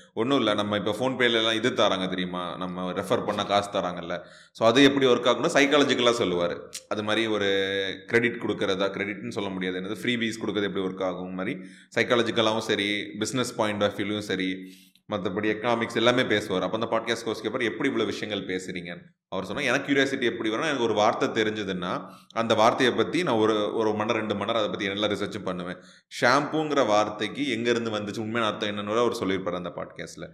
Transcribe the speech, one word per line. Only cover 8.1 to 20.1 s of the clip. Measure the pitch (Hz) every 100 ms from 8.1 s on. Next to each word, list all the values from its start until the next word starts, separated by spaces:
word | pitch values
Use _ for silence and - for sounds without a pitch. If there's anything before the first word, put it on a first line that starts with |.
| 117 120 120
கொடுக்கறதா, | 110 95 98 92 98 95
கிரெடிட்னு | 101 104 120
சொல்ல | 110 101
முடியாது. | 92 92 90
என்னது, | 92 107
ஃப்ரீபீஸ் | 123 120 113 107 113
கொடுக்கறது | 104
எப்படி | 101 95 92
ஒர்க் | 92
ஆகும் | 92 87 92
மாதிரி | 92 95 - - - - 120
சைக்காலஜிக்கலாவும் | 117 120 113 107 110 113
சரி, | 110 101 101 104 - 104
பிசினஸ் | 107 131 120 -
பாயிண்ட் | 107 101
ஆஃப் | 101 -
வியூலயும் | 101 107
சரி, | 101 92 92 92 - - _ _ -
மத்தபடி | 104 98 95 107
எக்கனாமிக்ஸ் | 104 120 117 113 117
எல்லாமே | 117 123 107
பேசுவார். | 107 104 92
அப்ப | 92 110
அந்த | 113 113
பாட்காஸ்ட் | 113 113 113
ஹோஸ்ட் | 104
கேப்பார், | 110 123
"எப்படி | 113 117 139
இவ்வளவு | 117 104
விஷயங்கள் | - 107 101 90 92
பேசுறீங்க?" | 104 92 85 85 - _ _
அவர் | 92 95
சொன்னா, | 107
"எனக்கு | 139 135 139
கியூரியாசிட்டி | 139 135